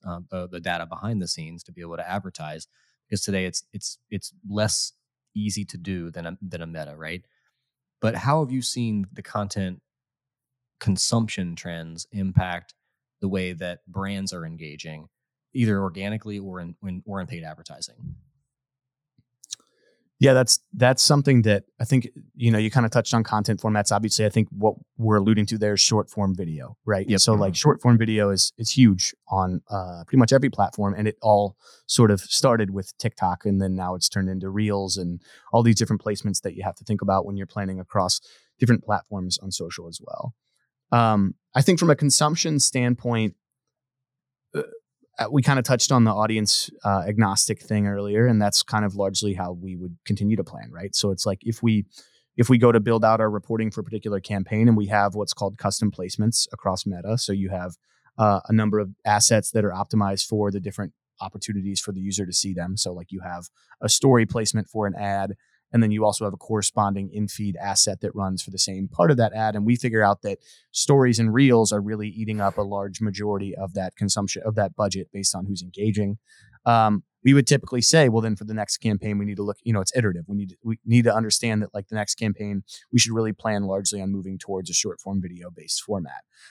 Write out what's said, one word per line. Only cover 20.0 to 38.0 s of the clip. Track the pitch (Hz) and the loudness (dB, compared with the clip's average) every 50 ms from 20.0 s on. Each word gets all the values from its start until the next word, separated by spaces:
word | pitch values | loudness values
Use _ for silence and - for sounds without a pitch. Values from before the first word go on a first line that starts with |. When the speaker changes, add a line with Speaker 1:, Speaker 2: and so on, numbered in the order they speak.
| _ _ _ - | _ _ _ 4
Speaker 2:
Yeah, | 139 139 | 6 6
that's, | 131 127 123 - - - _ _ | 8 6 6 4 2 -2 _ _
that's | - - 123 127 131 - | -2 2 4 4 4 4
something | - - 147 143 135 147 131 120 | 4 4 4 4 4 6 6 6
that | 107 110 101 101 - _ _ - | 6 6 4 2 0 _ _ -8
I | 117 | -2
think, | - 135 127 113 - - - - _ - | 0 2 0 0 -2 -10 -20 -20 _ -6
you | - 117 117 | 0 2 2
know, | 110 | 4
you | 107 107 107 | 4 2 2
kinda | - 131 117 110 | 2 2 2 2
touched | - 120 110 - | 2 0 0 2
on | 120 113 107 | 0 0 0
content | - 107 107 107 - 107 - | 0 -2 -2 0 -2 -2 -2
formats. | - 110 107 104 101 - | 0 0 0 0 0 0
Obviously, | 104 104 110 107 - - 107 | 0 0 0 0 0 2 2
I | 104 | 2
think | - 110 104 - | 2 2 0 0
what | - 98 104 107 - - - _ _ | 0 0 0 0 0 -2 -10 _ _
we're | - 113 110 107 | -2 0 2 4
alluding | 104 98 107 110 107 101 | 4 6 4 4 4 2
to | - 113 107 | 0 -2 -2
there | 107 107 104 | 0 0 2
is | 92 | 2
short | - - 113 104 - - | 2 2 2 0 0 -2
form | - 107 101 95 92 | -4 -2 0 0 0
video, | 92 90 82 78 73 64 - - _ - | -2 -4 -6 -8 -8 -10 -14 -16 _ -4
right? | 110 104 95 98 | -2 -2 0 0
Speaker 1:
Yep. | - 101 95 | 2 2 4
Speaker 2:
So, | - 117 | 4 4
Speaker 1:
Mm-hmm. | 110 104 | 4 4
Speaker 2:
like, | 101 95 85 | 2 0 0
short | - - 147 - - | 2 2 2 2 4
form | - 123 117 110 | 4 4 6 6
video | 113 110 110 107 104 101 | 4 2 0 2 2 2
is, | 98 92 - - - | 2 2 0 -2 -2
is | - 113 - | -6 -6 -2
huge | - 131 123 107 95 90 - - - _ _ - | 4 6 6 6 6 2 -2 -6 -6 _ _ -4
on, | 98 95 92 92 90 80 - - | -2 0 0 0 -2 -6 -6 -8
uh, | 104 98 92 92 87 85 85 | -8 -8 -8 -8 -12 -14 -6
pretty | - - 131 | 2 4 4
much | 117 - | 6 6
every | 135 135 143 131 | 6 4 4 2
platform, | - - 98 - - - 101 98 95 | 0 0 -2 -2 0 -2 -2 -2 -2
and | 98 107 107 | -2 -4 -4
it | 104 - | -4 0
all | - 110 104 101 101 98 - _ _ - - _ _ | 4 4 4 4 4 0 -4 _ _ -20 -20 _ _
sort | - - - 117 104 | -2 4 6 6 6
of | 101 92 | 6 4
started | - - - - - 131 117 113 107 95 | 0 -2 -2 2 4 4 4 4 0 -2
with | 98 98 95 - - | -4 -8 -8 -10 -10
TikTok, | - - 113 - - 104 92 90 - - | -8 -8 -6 -4 -2 -2 -2 -2 -2 -2
and | 107 98 95 | -2 0 0
then | 95 95 92 | 0 0 -2
now | 92 90 90 92 | -4 -4 -6 -6
it's | 87 - - | -2 -4 -2
turned | - 98 95 92 | -2 -2 -2 -2
into | 92 95 95 95 | -4 -6 -6 -6
Reels | 95 104 107 104 101 98 98 92 92 | -4 -2 -2 0 -2 -2 -2 -4 -6
and | 98 90 87 87 85 _ _ - - _ - | -6 -6 -6 -8 -8 _ _ -20 -20 _ 0
all | - 113 113 | 2 4 6
these | 117 107 | 6 6
different | - 117 - 110 95 | 4 2 0 -2 -2
placements | - 107 101 - - 104 95 - | -2 -4 -6 -4 -4 -4 -4 -4
that | - 95 - | -4 -6 -8
you | 92 | -6
have | 98 101 - | -8 -8 -8
to | - - | -8 -6
think | - 107 95 | -4 -4 -2
about | 98 98 95 95 92 | 0 0 0 0 0
when | 101 98 | -2 -6
you're | 98 98 | -8 -8
planning | - - 104 98 95 95 92 | -8 -8 -6 -6 -6 -6 -8
across | 90 - - 101 | -8 -4 -2 0